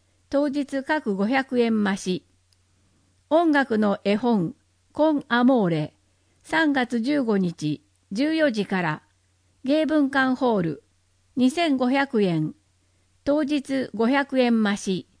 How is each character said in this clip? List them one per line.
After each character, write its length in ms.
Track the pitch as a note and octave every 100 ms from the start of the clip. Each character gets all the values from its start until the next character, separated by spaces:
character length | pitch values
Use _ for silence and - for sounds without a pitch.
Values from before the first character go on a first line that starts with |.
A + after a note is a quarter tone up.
| _ _ _
当 180 | C#4 D4
日 340 | C#4 C#4 C4+
各 320 | C4 D#4 C4 F#3+
五 120 | G3+
百 320 | C4+ C4 B3
円 240 | A#3 A3
増 120 | G3+ G3
し。 300 | F#3+ F3+ - _ _ _ _ _ _ _ _ _ _
音 220 | D#4 E4+
楽 260 | C#4+ C4 A3
の 220 | G#3+ G3
絵 120 | G3+ G3+
本、 400 | A#3+ A3 D#3+ - _ _ _
コ 220 | - D#4
ン 100 | C#4+ -
ア 160 | A#3+
モ 220 | B3 C4 F#3
ー 40 |
レ。 240 | E3 G3+ - _ _ _ _
三 320 | - D#4+ D#4
月 280 | C4+ B3 A#3+
十 200 | A#3 D4
五 160 | A#3 G3+
日、 460 | F#3 E3 D3+ D3 - _ _
十 220 | G3+ D4
四 180 | D#4+ D4+
時 140 | G#3+ G3
か 160 | F#3+
ら。 200 | E3+ D3+ - _ _ _ _ _
芸 220 | B3+ D4+ D4+
文 240 | D#4 C#4
館 260 | C#4 C4 B3+
ホ 220 | B3+ G#3+
ー 40 |
ル。 220 | D#3+ D3 _ _ _ _ _ -
二 160 | B3+
千 260 | D#4+ E4+ C4
五 120 | B3
百 320 | C#4 C#4 A3+
円。 320 | G3 E3 D#3 - _ _ _ _ _ _
当 200 | - D4
日 460 | C#4 D4 C4 C4+ B3+ G#3
五 120 | A3+
百 320 | C#4 C#4 C4
円 240 | A#3+ A3+
増 120 | G#3 G#3
し。 320 | - F#3 - _